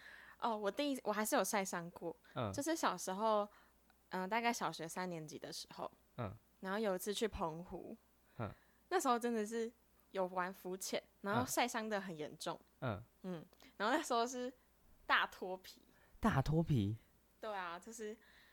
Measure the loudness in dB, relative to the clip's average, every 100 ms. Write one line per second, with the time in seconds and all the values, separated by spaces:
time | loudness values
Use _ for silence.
0 | -14 -18 -20 -2 0 2 0 2 2 2
1 | 0 0 4 4 4 2 0 -2 -6 -6
2 | -8 -8 -8 -2 -2 0 0 2 2 0
3 | -2 0 4 4 2 -6 -20 _ _ _
4 | _ -4 0 2 2 2 -2 -2 -6 -4
5 | -4 -4 -8 -10 -8 -8 -10 -8 -10 -10
6 | _ -8 -6 -8 -16 _ -4 0 2 0
7 | 0 0 0 0 -2 -2 -8 -10 -10 -14
8 | _ _ _ -6 -6 -6 _ _ _ 2
9 | 4 4 2 0 0 -2 -2 -6 _ _
10 | _ -2 0 0 -2 -4 -8 -6 -2 -4
11 | -4 _ 0 2 2 2 2 0 -2 -2
12 | -2 -6 -8 -6 -6 -6 -10 _ -2 -2
13 | -6 _ -8 -8 -10 _ -20 -2 2 2
14 | 2 2 2 0 -6 -8 _ _ -20 -16
15 | 0 2 2 -2 -8 -8 -10 -20 -20 -20
16 | -20 0 4 4 4 4 6 4 4 0
17 | -8 _ _ _ -6 -4 -4 -6 -10 -10
18 | -8 -10 -14 -20 -20